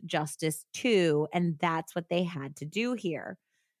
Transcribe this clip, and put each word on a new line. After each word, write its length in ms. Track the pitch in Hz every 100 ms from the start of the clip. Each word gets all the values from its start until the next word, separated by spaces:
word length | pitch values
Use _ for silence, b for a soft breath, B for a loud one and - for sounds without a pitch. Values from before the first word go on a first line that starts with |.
| 165
justice 600 | 165 151 - 160 151 -
too, 540 | - 254 208 170 147 156
and 240 | 180 175 151
that's 360 | 175 160 165 180
what 140 | 170
they 140 | 175
had 320 | 180 170 139 -
to 80 | 147
do 280 | 196 233
here, 440 | 247 185 147 - 190 _ _ _ _